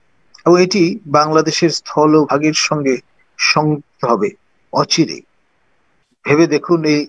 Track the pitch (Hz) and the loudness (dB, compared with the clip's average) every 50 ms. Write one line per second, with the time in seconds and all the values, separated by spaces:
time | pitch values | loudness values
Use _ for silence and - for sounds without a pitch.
0 | _ _ _ _ _ _ _ - _ 165 175 180 185 180 185 202 165 175 - - | _ _ _ _ _ _ _ -4 _ 2 4 4 4 2 2 0 0 0 -2 -6
1 | - 147 139 147 151 156 156 160 156 160 151 - 175 160 147 - - - - 151 | -6 -2 0 0 2 2 2 0 0 0 -2 -2 -2 -2 -2 -4 -10 -6 -2 0
2 | 147 151 151 156 147 - 135 143 151 156 151 - - - 156 151 143 135 127 - | 2 4 4 2 2 2 0 -2 -2 -2 -2 -2 -4 -4 -4 -4 -2 -2 -4 -4
3 | - _ _ _ _ _ _ - - - - 156 151 151 151 143 - _ _ _ | -6 _ _ _ _ _ _ -4 -2 0 0 0 0 0 -2 -2 -6 _ _ _
4 | - 123 117 98 104 - - _ _ _ _ _ _ _ - - 147 - - - | -2 -2 0 0 -2 -4 -6 _ _ _ _ _ _ _ -4 -4 -2 -2 0 0
5 | 156 92 69 - - _ _ _ _ _ _ _ _ _ _ _ _ _ _ _ | -2 -2 -4 -10 -18 _ _ _ _ _ _ _ _ _ _ _ _ _ _ _
6 | _ _ _ _ _ 120 143 156 170 151 151 147 - - 175 165 156 151 151 147 | _ _ _ _ _ -2 2 2 2 2 0 -2 -2 -2 -2 0 0 0 0 -2
7 | 147 | -2